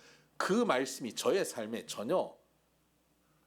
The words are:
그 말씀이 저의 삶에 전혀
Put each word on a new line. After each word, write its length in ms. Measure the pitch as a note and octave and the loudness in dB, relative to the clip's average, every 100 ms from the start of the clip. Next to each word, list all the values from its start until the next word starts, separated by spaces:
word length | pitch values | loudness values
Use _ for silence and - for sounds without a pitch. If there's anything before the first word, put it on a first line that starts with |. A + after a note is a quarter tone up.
| - - _ _ | -20 -20 _ _
그 160 | - | 0
말씀이 640 | G#3 A3 B2+ C3+ - B2 | 2 4 2 0 -4 -8
저의 300 | - B2+ - | -2 2 2
삶에 420 | A#2 - G#2+ A2+ - | 0 -4 -6 -6 -6
전혀 500 | - G#2+ F3 A#2+ - _ _ _ _ _ _ _ _ _ _ | -8 0 0 0 -6 _ _ _ _ _ _ _ _ _ _